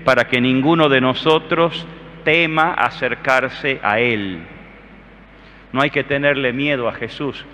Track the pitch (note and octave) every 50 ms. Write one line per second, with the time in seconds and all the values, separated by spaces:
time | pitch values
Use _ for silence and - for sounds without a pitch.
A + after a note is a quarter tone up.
0 | - C3+ C3 A#2+ A#2 - B2+ B2 A#2+ C3 B2+ C3 C3 D3+ E3+ E3 D#3 D3 C3+ C3
1 | B2+ B2+ B2 - - D#3+ D#3 D#3 D#3+ D#3+ F3 E3 E3+ E3+ E3+ - - - - -
2 | - - - - - D#3 D3+ E3+ E3+ D#3+ D#3 D#3 D#3 E3+ - - A2+ A#2+ - -
3 | C3+ B2 A#2+ - - C#3 C3 C3 B2 C3 - - - C#3+ C3+ - - G2+ G#2 A2
4 | A#2+ B2 A#2 G#2+ G2+ G2 F#2 E2 E2 - - - - - - - - - - -
5 | - - - - - - - - - - - - - - - C3 C#3 D3 - D3
6 | C3 - C#3+ C#3 C#3+ C#3+ C#3+ C3+ C3+ B2+ A#2+ C3 C#3+ D3 D3 B2+ A#2+ A2+ - -
7 | A#2+ A2 - - D3 C3+ A2+ - - -